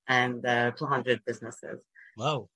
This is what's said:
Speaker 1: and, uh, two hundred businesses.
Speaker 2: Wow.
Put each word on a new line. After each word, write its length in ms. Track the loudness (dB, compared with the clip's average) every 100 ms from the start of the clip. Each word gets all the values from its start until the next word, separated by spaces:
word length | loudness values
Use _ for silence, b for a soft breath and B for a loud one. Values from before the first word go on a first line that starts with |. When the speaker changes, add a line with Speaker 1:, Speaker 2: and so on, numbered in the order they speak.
| 0
Speaker 1:
and, 360 | 2 2 0 2
uh, 260 | 2 2
two 140 | 0 -2
hundred 360 | 0 0 0 -2
businesses. 540 | -8 -10 -12 -12 -14 _ -20 B B
Speaker 2:
Wow. 320 | -2 -2 -6